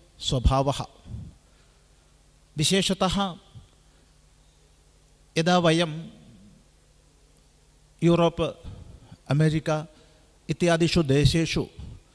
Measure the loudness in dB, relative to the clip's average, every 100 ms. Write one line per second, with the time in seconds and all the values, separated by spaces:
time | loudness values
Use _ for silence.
0 | _ -12 -4 0 2 2 0 -4 -8 -16
1 | -16 -16 -16 -20 _ _ _ _ _ _
2 | _ _ _ _ _ -4 0 0 0 -2
3 | -2 -2 -4 -6 -18 -20 -20 _ _ _
4 | _ _ _ _ _ _ _ _ _ _
5 | _ _ _ -2 2 4 4 2 0 -4
6 | -14 -18 -20 -20 -20 -20 _ _ _ _
7 | _ _ _ _ _ _ _ _ _ _
8 | 2 4 2 0 -6 -8 -16 -18 -20 -20
9 | -20 -16 -4 0 2 0 -2 -6 -6 -18
10 | -20 _ _ _ -10 -2 0 2 2 2
11 | 2 4 4 2 -2 -4 -6 -10 -18 -18
12 | -20